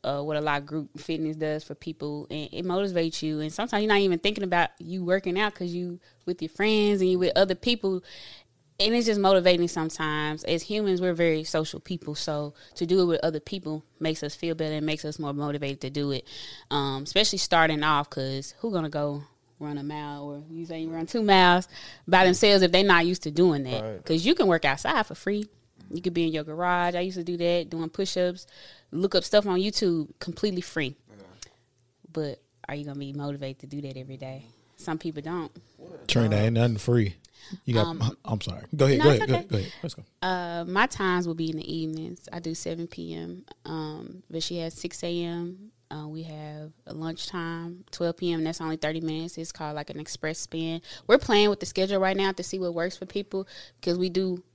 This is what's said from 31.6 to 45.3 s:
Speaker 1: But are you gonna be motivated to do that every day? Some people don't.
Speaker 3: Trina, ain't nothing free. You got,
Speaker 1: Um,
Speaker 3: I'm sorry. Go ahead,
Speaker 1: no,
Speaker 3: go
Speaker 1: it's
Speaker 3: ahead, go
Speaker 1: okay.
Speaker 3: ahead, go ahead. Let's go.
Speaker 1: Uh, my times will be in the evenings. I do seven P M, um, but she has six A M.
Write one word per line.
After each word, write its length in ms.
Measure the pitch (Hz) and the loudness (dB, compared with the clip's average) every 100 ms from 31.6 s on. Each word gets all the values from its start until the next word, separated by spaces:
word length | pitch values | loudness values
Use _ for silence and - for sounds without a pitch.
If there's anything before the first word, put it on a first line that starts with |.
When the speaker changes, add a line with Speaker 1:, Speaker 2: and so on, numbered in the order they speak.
| _ _ _ _ - | _ _ _ _ -8
Speaker 1:
But 300 | 160 147 - _ _ - | -4 -4 -6 _ _ -12
are 80 | 147 | -10
you 80 | 147 | -8
gonna 140 | 143 | -8
be 140 | 139 | -8
motivated 460 | 143 143 143 135 135 | -6 -6 -6 -8 -10
to 80 | 139 | -12
do 140 | 143 | -10
that 140 | 143 131 | -8 -10
every 200 | 131 131 | -12 -12
day? 280 | 131 135 - _ _ _ | -12 -14 -18 _ _ _
Some 200 | - 160 | -6 -4
people 240 | 165 156 | -4 -6
don't. 300 | 151 175 156 - _ _ - - - | -6 -6 -8 -14 _ _ -20 -12 -2
Speaker 3:
Trina, 280 | 123 113 104 | 2 2 2
ain't 180 | 110 117 | 2 4
nothing 220 | 120 107 | 2 2
free. 380 | - 120 101 - - _ - 185 - | 4 4 4 -2 -20 _ -16 -10 0
You 80 | |
got, 140 | 117 170 | 2 2
Speaker 1:
Um, 300 | 160 117 - - | 0 -2 -4 -6
Speaker 3:
I'm 160 | 107 | -4
sorry. 220 | 101 90 - 151 | -4 -10 -8 4
Go 100 | 135 | 6
ahead, 140 | 139 | 8
Speaker 1:
no, 60 | 147 | 8
Speaker 3:
go 40 | |
Speaker 1:
it's 60 | 123 | 8
Speaker 3:
ahead, 100 | - | 4
go 40 | 131 | 2
Speaker 1:
okay. 40 | |
Speaker 3:
ahead, 80 | - | 0
go 80 | 104 | -2
ahead. 140 | 95 - | -2 -8
Let's 100 | 170 - | -10 -10
go. 80 | - _ | -18 _
Speaker 1:
Uh, 440 | 185 185 175 170 170 | -2 -2 -4 -6 0
my 200 | 190 247 | 2 2
times 400 | - 190 180 175 | 2 0 2 0
will 60 | 165 | -2
be 140 | 160 | -2
in 80 | 160 | -4
the 160 | - | -6
evenings. 540 | 160 156 160 160 175 - | -6 -4 -6 -10 -12 -14
I 80 | 170 | -10
do 140 | 165 | -8
seven 340 | 165 170 165 170 | -6 -6 -6 -8
P 260 | - 165 | -10 -10
M, 320 | 165 165 180 - - - | -10 -10 -12 -18 -20 -10
um, 580 | 160 156 156 - 185 _ | -8 -8 -10 -14 -16 _
but 140 | 160 | -8
she 140 | 160 175 | -6 -6
has 160 | 165 | -8
six 300 | - 175 - | -8 -10 -8
A 200 | 175 175 | -6 -4
M. 480 | 170 | -4